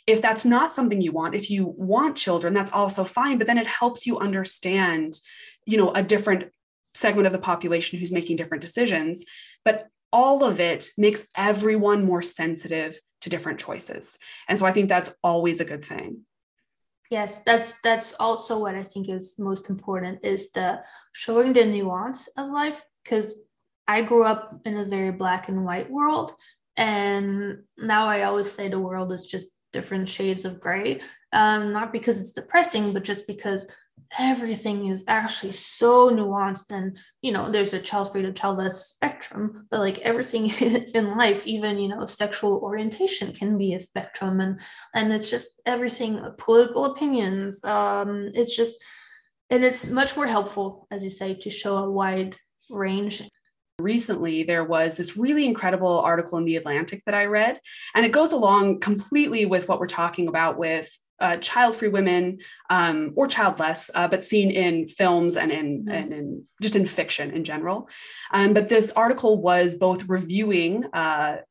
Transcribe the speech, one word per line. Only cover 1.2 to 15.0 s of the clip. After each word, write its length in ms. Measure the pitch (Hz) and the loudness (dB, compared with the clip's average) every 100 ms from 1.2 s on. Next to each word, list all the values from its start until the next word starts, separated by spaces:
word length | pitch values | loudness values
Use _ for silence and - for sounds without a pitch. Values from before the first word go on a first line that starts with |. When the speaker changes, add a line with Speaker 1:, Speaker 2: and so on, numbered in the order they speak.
| 170 202 | -2 -4
Speaker 1:
if 140 | 196 | -4
you 160 | 202 175 | -2 -2
want 500 | - 190 226 302 - | -4 0 2 2 0
children, 380 | 190 175 170 | -2 0 2
that's 180 | 202 196 | 0 0
also 320 | 202 202 196 | 0 0 -2
fine. 360 | 190 240 277 247 | -4 0 0 0
But 80 | 240 | 2
then 100 | 240 | 2
it 100 | 220 | 0
helps 400 | - 240 233 247 | 0 -2 -2 -4
you 120 | - | -2
understand, 960 | 202 190 185 - 180 196 180 165 156 - - - - _ - | -2 -2 -4 -6 -2 2 2 0 -2 -6 -14 -20 -20 _ 0
you 100 | 220 | 2
know, 160 | 185 | 4
a 100 | 196 | 2
different 440 | 196 208 208 185 - _ _ _ _ | 2 2 2 0 -2 _ _ _ _
segment 340 | - 214 202 190 | -2 2 4 2
of 60 | |
the 60 | 185 | 2
population 600 | 185 170 175 170 - 175 | -2 -2 0 -2 -2 -6
who's 120 | 175 | -4
making 260 | 175 170 165 | -4 -2 -4
different 240 | 160 151 | -4 -8
decisions, 640 | 170 233 233 165 156 175 - - - _ 220 | -6 -2 0 0 -2 -6 -12 -20 -20 _ 0
but 220 | 214 - _ - | 0 -4 _ 0
all 320 | 233 262 277 | 4 6 6
of 160 | 247 170 | 2 2
it 300 | 170 147 - - | 0 0 -6 2
makes 280 | 208 208 - - | 2 2 -6 -2
everyone 720 | 202 202 214 214 202 208 190 | 0 2 2 2 4 4 4
more 160 | 175 | 0
sensitive 800 | 175 - 165 160 165 160 160 - _ - | -2 -4 -4 -4 -6 -6 -6 -10 _ -14
to 80 | 175 | -8
different 300 | 170 160 - | -6 -6 -8
choices. 580 | - - - - - - - - - | -10 -10 -10 -14 -14 -16 -18 -14 -4
And 120 | 202 | 2
so 60 | 190 | 2
I 60 | |
think 180 | 202 196 | 4 4
that's 240 | 180 | 2